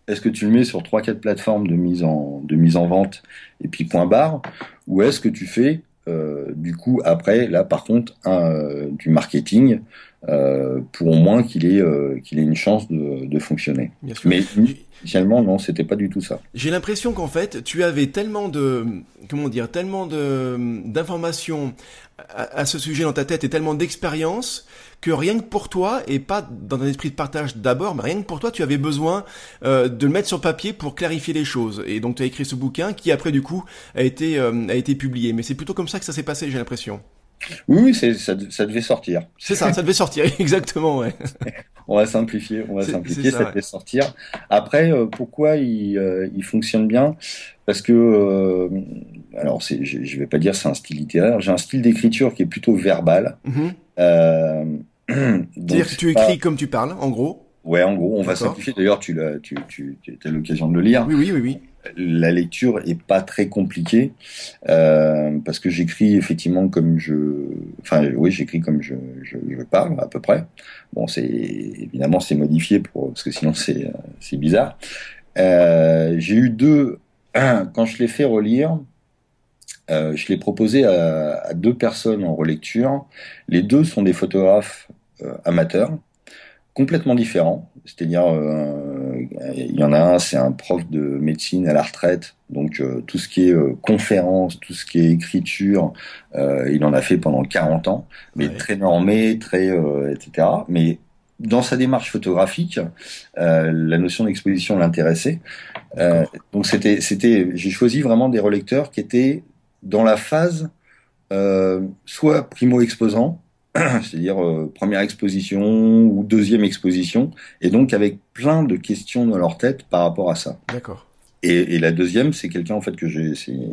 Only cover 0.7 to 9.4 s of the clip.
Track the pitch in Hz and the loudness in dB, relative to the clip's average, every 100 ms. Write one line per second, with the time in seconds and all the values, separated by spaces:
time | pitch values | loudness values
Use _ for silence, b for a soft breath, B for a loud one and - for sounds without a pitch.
0.7 | 92 - 107 113 107 110 92 - 104 95 | -2 -4 -2 -2 -2 -2 -2 -2 0 0
1.7 | 85 87 87 80 78 71 71 73 78 82 | 0 0 0 0 0 -4 -10 0 4 6
2.7 | 87 87 92 98 - B B B B - | 6 4 2 0 -4 B B B B -10
3.7 | - - 87 90 113 160 147 B B B | -6 -2 0 4 4 2 -2 B B B
4.7 | B - 95 120 139 110 - 90 113 135 | B -2 2 2 2 -2 -4 -4 0 2
5.7 | 160 - _ 85 82 76 71 69 76 82 | 0 -6 _ -6 -4 -4 -6 -8 -8 -8
6.7 | 82 123 127 82 85 101 113 117 - - | -4 0 0 2 2 4 2 4 2 2
7.7 | 82 - 117 117 - 95 90 82 78 73 | -2 0 0 0 -6 -2 2 2 0 -2
8.7 | 71 73 73 82 78 - 73 | -6 -6 -4 2 2 2 -2